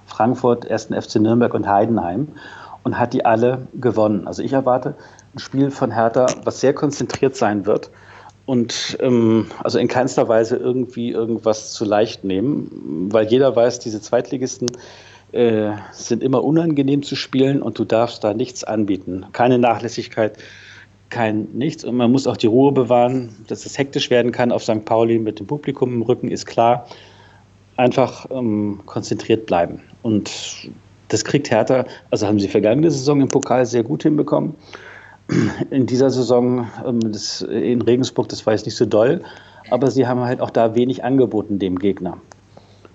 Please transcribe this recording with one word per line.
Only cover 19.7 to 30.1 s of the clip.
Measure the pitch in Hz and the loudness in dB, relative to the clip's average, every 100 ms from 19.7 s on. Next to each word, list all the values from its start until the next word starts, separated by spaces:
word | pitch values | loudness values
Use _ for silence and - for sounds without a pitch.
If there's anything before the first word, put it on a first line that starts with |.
| 107 113 - 107 - 107 - - - - - - _ _ | 0 -4 -8 -6 -2 -2 -4 -18 -20 -20 -20 -20 _ _
kein | 123 110 107 104 | -2 -2 -2 -4
nichts. | 110 147 - | -4 -4 -4
Und | - 123 | -4 0
man | 117 | 4
muss | 131 131 | 4 2
auch | 104 | 0
die | 113 | 2
Ruhe | 120 139 | 4 4
bewahren, | 135 120 123 123 131 117 104 - | 4 4 4 4 0 -6 -12 -10
dass | 110 | -10
es | - - | -8 -6
hektisch | 139 139 - | -4 -4 2
werden | 123 120 | 2 2
kann | 117 120 | 0 0
auf | 101 | 0
Sankt | - 110 - | 0 -2 0
Pauli | 113 117 113 | 2 4 2
mit | 110 104 | -2 -6
dem | 98 | -8
Publikum | 147 151 135 123 | -6 -6 -2 -2
im | 120 | 0
Rücken, | 110 120 127 | 0 -2 -2
ist | 95 - | -6 -4
klar. | - 117 123 - - - - - - _ _ _ - | 2 2 2 -2 -20 -20 -20 -20 -20 _ _ _ 0
Einfach, | 127 127 123 - - | 2 4 0 -2 -10
ähm, | 131 120 107 104 98 - | -4 -2 -2 -2 -6 -8
konzentriert | 117 - 107 - 110 - | -8 -6 -4 0 -2 2
bleiben. | 90 85 - - - | 0 0 -4 -16 -8
Und | 120 | -2